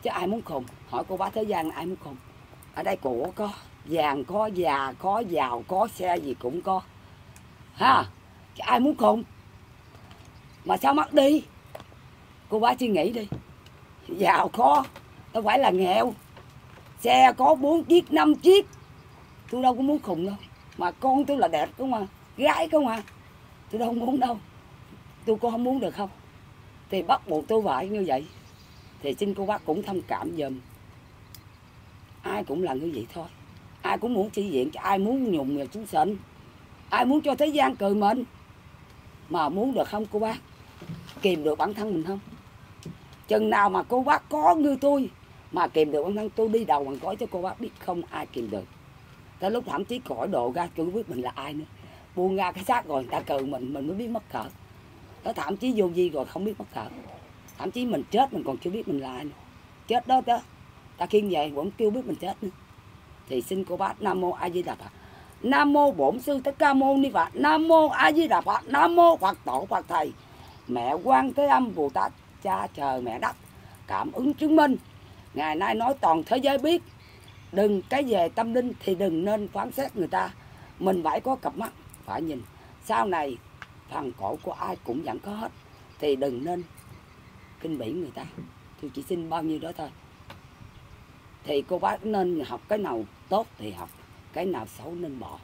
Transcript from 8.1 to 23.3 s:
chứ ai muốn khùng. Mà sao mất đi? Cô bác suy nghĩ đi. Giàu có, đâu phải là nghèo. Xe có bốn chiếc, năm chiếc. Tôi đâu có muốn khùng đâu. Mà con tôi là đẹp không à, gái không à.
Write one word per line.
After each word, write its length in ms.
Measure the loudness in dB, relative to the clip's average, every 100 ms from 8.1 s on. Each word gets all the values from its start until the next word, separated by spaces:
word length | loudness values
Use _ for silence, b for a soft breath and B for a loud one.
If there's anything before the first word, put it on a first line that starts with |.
| -10 -20 -20 -20 -12
chứ 60 | 0
ai 140 | 2
muốn 180 | 2 4
khùng. 260 | 4 4 0 -16 -20 -20 -20 -20 -20 -20 -20 -20 -20 -20 -20 -18 -4
Mà 120 | 0
sao 160 | 2
mất 200 | 2 4
đi? 300 | 4 6 4 0 -20 -20 -20 -20 -20 -20 -20 -20 -20 -4
Cô 100 | 2
bác 200 | 2 2
suy 80 | 2
nghĩ 240 | 2 2
đi. 160 | -2 -8 -10 -12 -20 -20 -20 -20 -20 -12
Giàu 420 | 0 4 4 4
có, 300 | 4 6 6 2 -8 -20 -20 -8
đâu 100 | -4
phải 160 | 2 4
là 100 | 4
nghèo. 440 | 4 2 2 2 -2 -16 -20 -20 -20 -20 -20 -20 -6
Xe 340 | 4 8 8 8
có 180 | 6 6
bốn 280 | 4 2
chiếc, 300 | 6 4 6
năm 220 | 2 4 6
chiếc. 320 | 8 8 6 -8 -20 -20 -20 -20 -20 -20 -8
Tôi 100 | 0
đâu 140 | 2 2
có 60 |
muốn 180 | 2 0
khùng 260 | -2 -4 -4
đâu. 100 | -6 -14 -20 -20 -6
Mà 140 | -6
con 340 | -2 0 2 2
tôi 120 | 2
là 100 | 2
đẹp 220 | 2 -2 -4
không 160 | -4
à, 140 | -2 -4 -10 -20 -2
gái 320 | 2 2 2
không 180 | 2 2
à. 160 | -2 -8 -20 -20